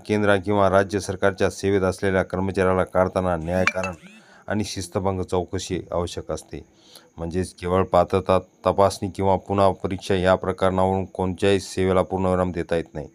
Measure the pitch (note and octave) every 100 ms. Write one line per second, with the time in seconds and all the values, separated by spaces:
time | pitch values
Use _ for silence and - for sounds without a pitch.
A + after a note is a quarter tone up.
0 | - G#2+ G#2 G2+ F#2+ G#2 G2 G2 G2 G2+
1 | F#2 F#2 G2 F#2+ F#2+ - G2 G2 F#2 F2+
2 | G2+ F#2 F2 F#2 F#2+ F#2+ F#2 F#2 F2+ F2+
3 | F#2 F#2+ F#2 E2+ D#2+ F2+ F#2 F#2 F#2 E2+
4 | - - - - - G2+ G#2 - F#2 G#2
5 | F#2+ F#2+ F2+ F#2 F2 F#2+ - F2+ D#2 F2
6 | F2 - D#2 D#2 - D2 - _ _ -
7 | _ - E2 F2 F2+ - F2 F#2 F#2 F2
8 | F2 F#2+ - F#2 - _ F#2+ F2+ G2 -
9 | G2+ F2+ G2 F#2 - G2 G2 F2+ F#2 F#2
10 | - F#2+ F#2 F#2 F2+ F#2 F#2+ F#2 F#2+ F#2+
11 | F#2+ - F#2 F2 G2 G2 - - F#2+ F#2
12 | F2+ F#2+ F#2+ F#2 F2+ E2+ E2 E2+ D#2+ D2+
13 | -